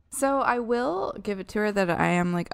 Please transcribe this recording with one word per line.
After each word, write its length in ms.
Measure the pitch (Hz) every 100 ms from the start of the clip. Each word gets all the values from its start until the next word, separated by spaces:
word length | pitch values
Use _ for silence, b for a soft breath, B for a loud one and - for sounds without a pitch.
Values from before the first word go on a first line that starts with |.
| -
So 300 | - 269 277
I 180 | 247 240
will 540 | 233 240 254 359 403 -
give 160 | 202 196
it 100 | 185
to 100 | 214
her 120 | 214
that 180 | 202 180
I 160 | - 170
am, 260 | 175 175
like, 160 | 175 170